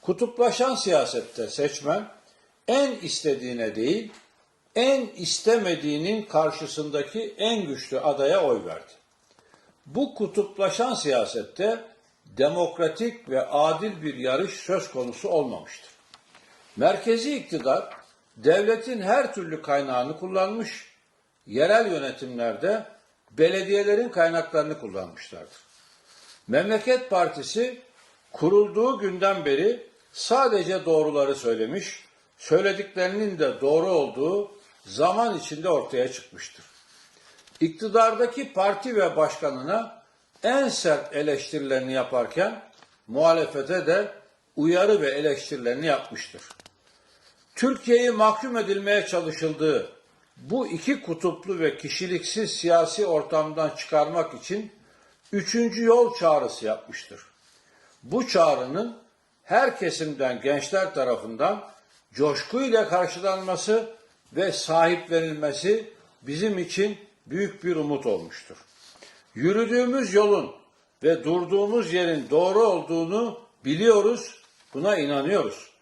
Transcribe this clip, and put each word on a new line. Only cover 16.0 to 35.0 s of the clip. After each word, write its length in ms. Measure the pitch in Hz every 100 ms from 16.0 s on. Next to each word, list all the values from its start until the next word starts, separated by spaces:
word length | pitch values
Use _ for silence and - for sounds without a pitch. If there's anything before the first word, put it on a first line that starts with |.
| _ - _ - _ _ _ -
Merkezi 640 | 147 196 226 226 240 277
iktidar 520 | - 160 123 156 - - - _ _ -
devletin 640 | 120 180 208 226 226 240
her 320 | 185 247 254
türlü 280 | - 170 156
kaynağını 580 | 156 139 135 127 131 156
kullanmış, 760 | 185 190 190 220 220 - - _ _ _ _ _ -
yerel 440 | 107 160 220 220
yönetimlerde 960 | 165 135 131 131 120 117 104 175 214 - - _ _ _
belediyelerin 760 | 110 165 190 185 202 208 208 240
kaynaklarını 680 | 180 165 165 160 160 151 151
kullanmışlardır. 800 | 113 95 90 82 - 87 78 - _ _ _ _ _ - - - -
Memleket 600 | 123 190 214 220 254 254
Partisi 720 | 190 165 143 135 208 247 247 - _ _ _ _
kurulduğu 680 | - 151 202 208 175 240 247
günden 460 | 196 180 196 190 143
beri 420 | 139 190 240 - _ _
sadece 760 | - - 247 269 208 170 190 160
doğruları 500 | 160 156 143 139 139
söylemiş, 680 | 120 110 110 175 - - - _ _ _
söylediklerinin 1040 | - 156 196 190 202 185 180 202 214 180
de 220 | 147 -
doğru 300 | 135 156 185
olduğu 600 | 175 139 - 151 196 202 - _ _ -
zaman 520 | 95